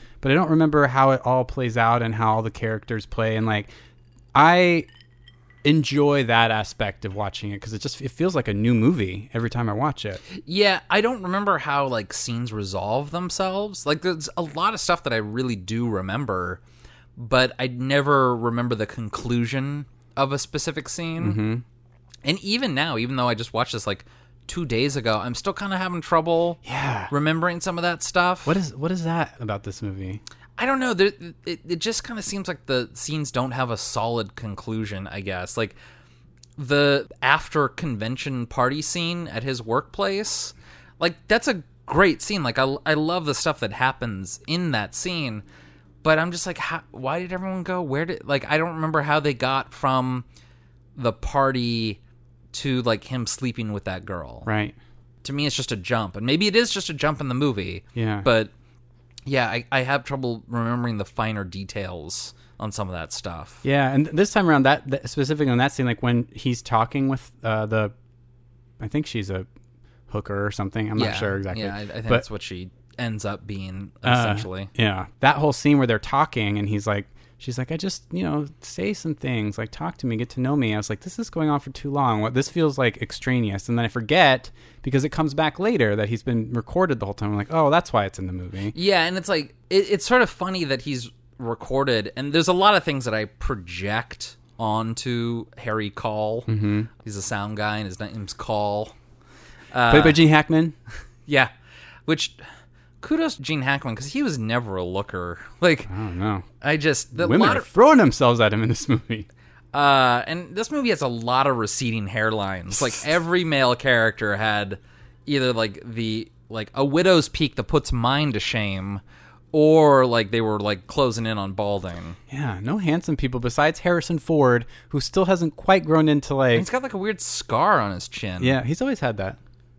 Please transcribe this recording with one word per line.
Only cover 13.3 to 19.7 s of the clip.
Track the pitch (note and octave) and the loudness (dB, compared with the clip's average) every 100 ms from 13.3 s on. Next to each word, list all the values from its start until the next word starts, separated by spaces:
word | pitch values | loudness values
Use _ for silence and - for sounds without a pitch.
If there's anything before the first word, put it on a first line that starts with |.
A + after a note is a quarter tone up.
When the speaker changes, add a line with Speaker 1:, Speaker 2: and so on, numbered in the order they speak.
| - F#3+ F#3+ G#3 F#3+ D3 | -2 -2 -2 -6 -6 -2
Speaker 2:
Like, | D3 | 0
there's | F3+ D#3+ D3+ - | 0 -4 -6 -6
a | |
lot | D#3+ D3 G3+ | -6 0 -2
of | A3 | 0
stuff | - E3+ | 0 0
that | C#3 | 0
I | A2+ | -2
really | G#2 A#2 B2+ G#2+ | -2 -2 -2 -4
do | F2+ A2+ A#2+ | -4 -2 -2
remember, | G2 F#2+ A2+ B2+ F#2 F2 F#2 - - - - - - | -2 -2 -4 -2 -2 -4 -8 -14 -20 -20 -20 -20 -14
but | A#2 C3 B2+ - | 0 2 2 0
I | C3 | -6
never | B2 C3 C#3+ C#3 C#3 B2+ A#2+ | -4 0 2 4 4 4 2
remember | A#2 A#2 A#2+ | 0 0 0
the | A2 G#2+ | -2 -4
conclusion | - G#2+ - A#2+ A#2+ A#2 C3+ C#3 | -4 -8 -6 0 0 2 -2 -4